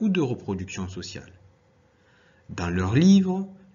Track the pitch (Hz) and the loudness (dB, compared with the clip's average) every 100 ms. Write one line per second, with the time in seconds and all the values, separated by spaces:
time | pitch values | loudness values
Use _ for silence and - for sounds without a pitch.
0 | 220 180 131 117 - 92 90 98 92 92 | 0 0 0 -2 -6 -6 -6 -8 -8 -10
1 | 85 69 - - - _ _ _ _ _ | -12 -14 -18 -20 -20 _ _ _ _ _
2 | _ _ _ _ - - 85 90 92 123 | _ _ _ _ -14 -6 -2 0 2 4
3 | 190 196 185 185 196 - - | 6 6 4 -4 -6 -14 -18